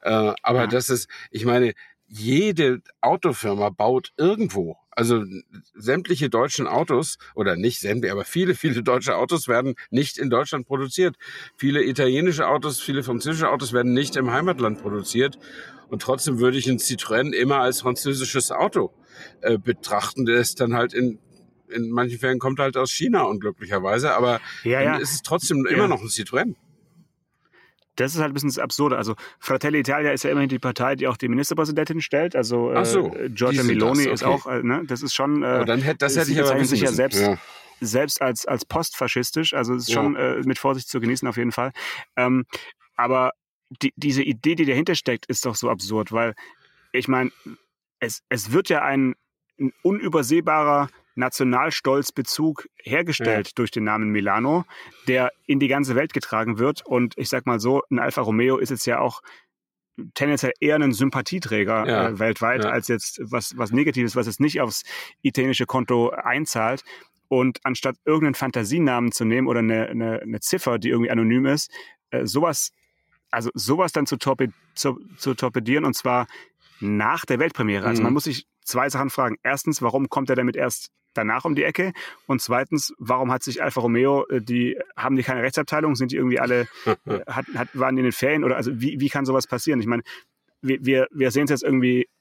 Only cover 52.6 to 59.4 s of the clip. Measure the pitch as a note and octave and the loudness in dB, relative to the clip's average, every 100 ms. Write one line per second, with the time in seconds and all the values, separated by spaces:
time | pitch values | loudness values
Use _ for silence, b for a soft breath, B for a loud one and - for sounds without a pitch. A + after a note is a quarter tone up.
52.6 | - _ - C#3 F3 D3+ A#2 A2 G2+ - | -10 _ -4 -2 0 -2 0 0 -2 -2
53.6 | A#2 - G#2+ G#2+ G#2+ G#2+ G2+ G2+ B2 E3 | -2 0 -2 0 0 0 0 0 2 0
54.6 | F3 B B B - B2+ B2+ - - C#3 | -2 B B B 0 2 0 -4 -2 2
55.6 | C3+ C3+ C#3 B2 D#3 - - G#2+ A2+ G#2+ | 2 2 2 0 0 -4 -2 -2 -2 0
56.6 | B2+ - - B2+ B2 - - C3 B2 B2 | 0 0 -2 0 0 -2 -4 -4 0 0
57.6 | A2+ C#3 - B2+ - B2+ A2 A2 B2 C3 | 2 0 0 -2 0 -2 0 2 2 2
58.6 | B2+ C3 - A#2 B2+ - B B | 0 -4 -2 0 0 -4 B B